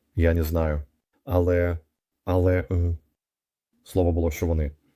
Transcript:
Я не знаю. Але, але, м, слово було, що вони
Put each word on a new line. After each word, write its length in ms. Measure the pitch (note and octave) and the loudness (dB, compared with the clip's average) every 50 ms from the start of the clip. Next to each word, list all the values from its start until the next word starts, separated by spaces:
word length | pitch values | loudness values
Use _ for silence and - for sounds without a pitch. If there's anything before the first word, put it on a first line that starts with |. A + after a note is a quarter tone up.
| - _ _ | -14 _ _
Я 200 | - E2 E2 E2 | 2 2 2 2
не 80 | E2+ | 2
знаю. 400 | D#2+ D#2 E2 E2 D#2+ D#2 D2+ D2+ C#2+ - _ _ _ _ _ _ _ | 0 0 -2 -2 0 -2 -2 -4 -6 -10 _ _ _ _ _ _ _
Але, 540 | - F2+ F2+ F2 F2+ F2 F2 F2 F2 E2+ E2 - _ _ _ _ _ _ _ _ | -2 0 0 2 2 2 2 2 0 -2 -6 -10 _ _ _ _ _ _ _ _
але, 420 | - F2+ F#2 F2+ F#2 F2+ F2+ F2 - | -2 0 2 2 2 2 0 -2 -2
м, 280 | - F2 E2+ F2 E2+ - - _ _ _ _ _ _ _ _ _ _ _ _ _ _ _ _ | -2 -2 0 -2 -2 -6 -10 _ _ _ _ _ _ _ _ _ _ _ _ _ _ _ _
слово 280 | - - G2 F2 F2 | -4 -2 0 0 2
було, 180 | E2+ E2+ E2 E2 | 0 0 -2 -2
що 160 | D#2 - F2+ | -2 -2 -2
вони 300 | E2 E2 D#2+ D2+ C#2+ - _ _ _ _ | -2 -2 -2 -2 -4 -6 _ _ _ _